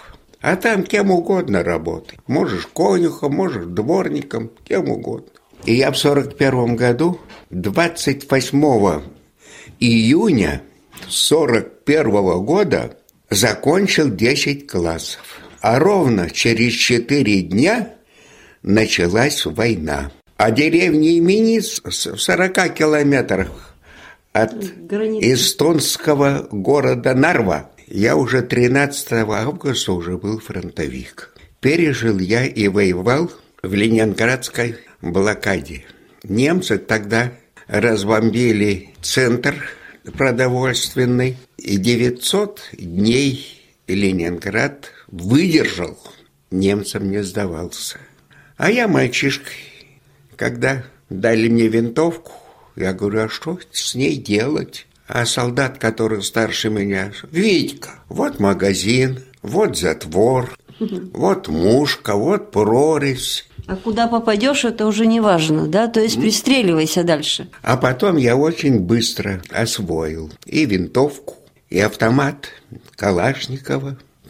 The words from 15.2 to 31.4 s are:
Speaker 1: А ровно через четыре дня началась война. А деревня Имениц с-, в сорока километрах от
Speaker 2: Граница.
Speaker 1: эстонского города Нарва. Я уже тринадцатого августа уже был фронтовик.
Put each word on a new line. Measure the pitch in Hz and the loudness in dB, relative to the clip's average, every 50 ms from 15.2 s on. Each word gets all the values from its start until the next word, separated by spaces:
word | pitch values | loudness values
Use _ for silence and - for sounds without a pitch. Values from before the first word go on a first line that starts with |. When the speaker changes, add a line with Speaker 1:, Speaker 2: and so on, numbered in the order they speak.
| - - - - - - - - | -16 -20 -20 -20 -20 -20 -12 -2
Speaker 1:
А | - 107 117 135 | 2 2 4 4
ровно | 160 196 208 190 151 127 113 95 85 80 | 4 4 4 4 2 2 2 2 0 -2
через | - - - 117 117 - 120 120 110 | -2 0 0 2 2 2 2 0 2
четыре | - - - 123 117 120 - 143 143 123 107 104 95 | 0 0 2 2 0 0 0 0 2 2 2 2 2
дня | 87 80 92 107 147 190 226 247 190 - - - _ _ _ - - - - - - - - _ - | 0 0 0 2 2 2 2 0 -4 -8 -12 -20 _ _ _ -20 -20 -20 -20 -20 -20 -20 -20 _ 0
началась | 95 101 110 110 104 - - 87 85 95 113 131 147 143 - - | 2 4 4 4 2 0 0 0 2 2 2 2 2 0 -2 -4
война. | - 76 - 113 120 107 85 78 76 71 71 69 69 - - _ _ _ | -4 -2 0 0 0 0 -2 -2 -4 -4 -4 -6 -8 -12 -16 _ _ _
А | - 104 113 | 0 2 2
деревня | 113 131 147 160 165 170 185 175 151 151 156 160 170 | 4 2 2 2 4 2 4 4 2 4 4 4 4
Имениц | 170 165 180 202 220 226 226 226 220 - - - - - - | 4 4 4 4 4 4 4 2 2 0 -4 -8 -10 -8 -8
с-, | - - - - 95 | -8 -6 -6 -8 -6
в | - | -4
сорока | - - 180 175 185 185 185 196 180 156 | -2 0 2 2 2 2 2 0 0 0
километрах | - - 156 151 151 151 147 143 143 127 113 - 101 92 92 - - - - - - _ _ - - - - - - _ _ _ | 0 2 2 2 4 4 4 4 2 2 2 0 -2 -2 -2 -4 -8 -14 -20 -20 -20 _ _ -20 -20 -20 -20 -20 -20 _ _ _
от | - 214 226 220 233 220 196 175 - 175 170 | 0 0 0 0 -2 -8 -10 -10 -12 -16 -10
Speaker 2:
Граница. | 170 196 208 220 220 220 214 - 120 131 | -8 -6 -4 -2 -2 -2 0 2 2 2
Speaker 1:
эстонского | 131 - - - - 139 165 165 143 127 - - - - 156 147 139 143 143 139 135 - - | 2 0 -2 0 0 2 2 2 2 0 -2 -4 -2 0 0 2 2 2 2 2 -2 -6 -6
города | 110 101 92 - 143 147 127 127 127 120 120 135 123 | -8 -4 0 2 2 2 2 0 -2 0 0 0 2
Нарва. | 131 143 170 175 131 107 92 78 71 71 - _ - - | 4 4 4 2 2 0 0 -2 -2 -4 -10 _ -20 -20
Я | - - 98 104 120 147 | -8 -2 0 2 2 2
уже | 156 131 113 127 127 123 | 2 2 0 0 -2 0
тринадцатого | 123 - 120 123 123 131 139 143 139 139 - - - 117 113 110 104 107 101 | 0 0 2 2 4 4 2 0 0 -4 -8 -6 -2 -2 -2 0 0 -2 -2
августа | 113 143 175 180 - 143 117 - - - 92 | -2 -4 -6 -4 -4 -4 -4 -2 -2 -2 -2
уже | 87 82 87 90 | -2 -4 -6 -6
был | 87 98 101 110 110 | -6 -4 -6 -6 -6
фронтовик. | - - 98 92 - 87 - - 78 67 64 65 64 - - - - - _ - | -8 -10 -10 -10 -10 -8 -6 -6 -6 -6 -6 -10 -14 -14 -18 -20 -20 -20 _ -20